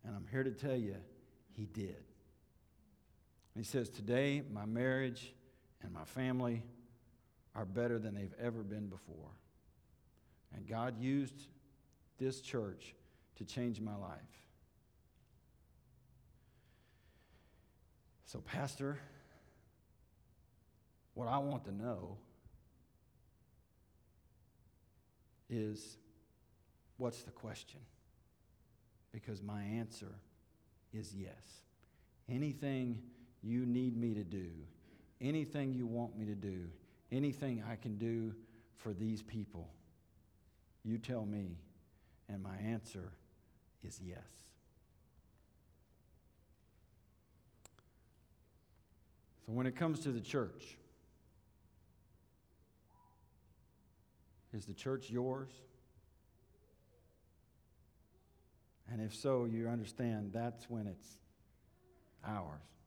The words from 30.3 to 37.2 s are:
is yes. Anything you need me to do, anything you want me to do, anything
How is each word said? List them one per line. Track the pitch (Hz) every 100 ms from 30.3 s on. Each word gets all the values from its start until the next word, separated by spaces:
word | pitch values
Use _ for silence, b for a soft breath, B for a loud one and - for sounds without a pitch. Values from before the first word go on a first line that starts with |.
| - - - - - -
is | 107 90 95
yes. | 90 - - - - _ b b b - -
Anything | 123 147 139 139 135 123 110 - B B -
you | 110 120 123
need | 120 127 117
me | 117
to | 107 92
do, | 98 87 82 76 - B B B -
anything | 127 156 143 151 135
you | 127 120
want | 117 117 107
me | 107
to | 101
do, | 101 92 87 85 B B -
anything | 127